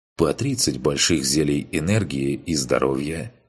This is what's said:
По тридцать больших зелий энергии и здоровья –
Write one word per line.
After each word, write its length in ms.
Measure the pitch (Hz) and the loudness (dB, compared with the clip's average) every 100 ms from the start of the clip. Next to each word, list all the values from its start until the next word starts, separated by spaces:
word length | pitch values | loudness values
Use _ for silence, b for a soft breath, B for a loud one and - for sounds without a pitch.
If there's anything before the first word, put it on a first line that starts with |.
| _ - | _ 0
По 180 | 78 | 0
тридцать 440 | 71 143 131 - 65 | 2 -2 0 -2 0
больших 480 | 71 69 - 80 67 | 0 2 2 2 2
зелий 420 | 71 73 71 69 | 2 2 0 -2
энергии 680 | 82 78 107 87 67 67 71 - | -2 0 0 0 -2 -2 -2 -2
и 100 | 78 | -4
здоровья – 800 | 64 65 65 67 73 82 113 - | 0 2 2 0 -4 -6 -10 -14